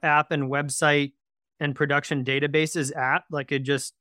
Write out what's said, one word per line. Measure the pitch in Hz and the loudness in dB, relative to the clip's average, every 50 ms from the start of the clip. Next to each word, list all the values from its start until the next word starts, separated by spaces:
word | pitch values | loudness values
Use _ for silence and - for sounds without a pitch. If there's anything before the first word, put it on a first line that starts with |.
| - | 2
app | 156 147 151 151 - | 4 4 4 4 2
and | 165 147 139 | -2 -2 -2
website | 131 139 143 147 143 - - 160 151 147 147 143 139 _ _ _ _ _ _ _ _ _ - | -2 -2 -2 -2 -4 -2 2 2 4 4 4 2 -2 _ _ _ _ _ _ _ _ _ -6
and | 156 143 127 | -4 -4 -2
production | - 151 139 143 143 - - 156 139 127 | -2 0 2 2 0 0 0 -4 -2 -2
databases | 131 135 139 143 147 139 156 156 156 - 175 139 131 - | -2 -2 0 0 0 2 2 0 0 0 -4 -4 -4 -2
at? | 147 127 131 143 180 - - | -2 -2 0 0 -2 -2 -4
Like, | 160 147 131 - | -8 -6 -4 -2
it | 147 135 131 | -4 -4 0
just, | 139 143 127 - - _ _ | 0 -2 -2 -2 -8 _ _